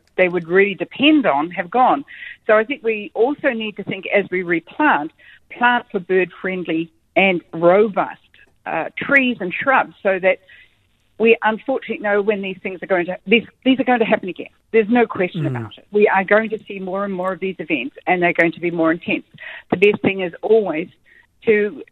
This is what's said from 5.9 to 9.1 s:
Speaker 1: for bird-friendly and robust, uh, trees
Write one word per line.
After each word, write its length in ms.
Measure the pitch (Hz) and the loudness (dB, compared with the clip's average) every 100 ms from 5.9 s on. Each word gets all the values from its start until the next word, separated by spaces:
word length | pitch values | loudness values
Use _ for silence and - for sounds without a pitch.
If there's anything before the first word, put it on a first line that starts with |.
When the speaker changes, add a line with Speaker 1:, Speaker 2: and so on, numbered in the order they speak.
Speaker 1:
for 80 | 202 | -8
bird-friendly 920 | 175 185 175 - 190 185 175 160 165 _ _ 175 | -2 0 0 -4 -8 -6 -4 -4 -6 _ _ 0
and 260 | 190 175 - | 2 0 -4
robust, 680 | 165 170 196 220 180 139 - _ _ _ _ | 2 4 6 4 0 -4 -8 _ _ _ _
uh, 260 | - 160 147 - | -8 -6 -6 -8
trees 420 | - | 0